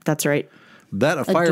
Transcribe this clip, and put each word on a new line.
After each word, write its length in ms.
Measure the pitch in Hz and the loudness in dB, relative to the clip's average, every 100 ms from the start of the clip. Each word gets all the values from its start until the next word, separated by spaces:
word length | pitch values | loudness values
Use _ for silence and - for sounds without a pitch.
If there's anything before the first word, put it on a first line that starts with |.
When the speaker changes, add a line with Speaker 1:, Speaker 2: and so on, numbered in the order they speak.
Speaker 1:
That's 220 | - 151 151 | -4 -2 -2
right. 240 | 143 - - - - _ | -2 -4 -14 -20 -20 _
Speaker 2:
That 280 | 98 135 165 | -2 0 0
a 20 | |
Speaker 3:
A 40 | 120 | 0
door, 100 | 180 170 | 0 2